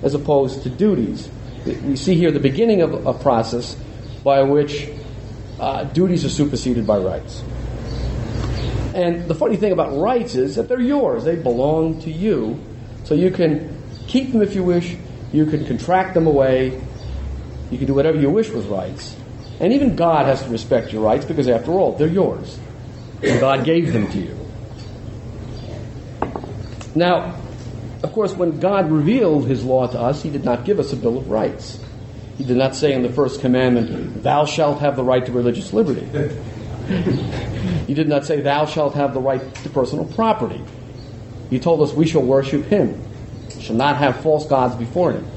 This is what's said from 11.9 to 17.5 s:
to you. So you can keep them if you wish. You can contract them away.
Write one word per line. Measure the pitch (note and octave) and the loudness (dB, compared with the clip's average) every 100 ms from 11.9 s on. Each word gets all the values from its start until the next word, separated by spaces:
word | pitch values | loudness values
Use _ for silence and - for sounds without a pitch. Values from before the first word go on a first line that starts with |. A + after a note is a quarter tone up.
| D#3+ | -2
to | E3 | -6
you. | D#3 G#3 D#3+ A2 - - - - - | -2 0 0 0 -6 -10 -14 -14 -14
So | - | 0
you | D#3 F3+ | 4 4
can | F3+ E3 D3 - - - - - | 4 2 2 -4 -12 -12 -14 -2
keep | B3+ C4 | 0 2
them | A#3 | 2
if | G3 | 2
you | G3 | 2
wish. | F3+ F3 F3 - - - - | 2 2 0 -8 -12 -12 -2
You | D3 | 2
can | D#3 D3+ - | 2 2 -2
contract | A#2+ - F#3 F#3 | -4 2 2 4
them | F3 D#3+ | 2 4
away. | C#3 C3 C3 C3 B2+ - - - - - - - | 6 6 4 2 -2 -10 -10 -10 -8 -6 -8 -10